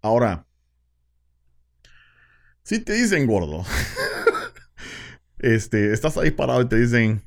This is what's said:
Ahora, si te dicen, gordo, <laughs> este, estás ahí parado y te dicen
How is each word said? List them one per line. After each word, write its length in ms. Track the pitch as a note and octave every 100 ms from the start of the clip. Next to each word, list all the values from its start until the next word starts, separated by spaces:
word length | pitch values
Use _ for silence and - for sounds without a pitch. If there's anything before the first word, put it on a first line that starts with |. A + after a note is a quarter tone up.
Ahora, 460 | G#2+ A#2 A#2+ E2+ - _ _ _ _ _ _ _ _ _ _ _ _ _ _ - _ _ _ _ _ _
si 160 | - G#3+
te 140 | -
dicen, 340 | G#3+ A#3+ F#3 C3+
gordo, 360 | G#2 E2 D#2 F#2+ - - - - - - - - - - - - - -
<laughs> 320 | - _ -
este, 540 | B2 A2+ G#2 G#2+ G#2
estás 240 | G#2+ D#3 D3
ahí 140 | D#3
parado 300 | C#3+ C3 B2+
y 60 | B2
te 100 | A2+
dicen 440 | A#2+ A#2 A2+ G#2+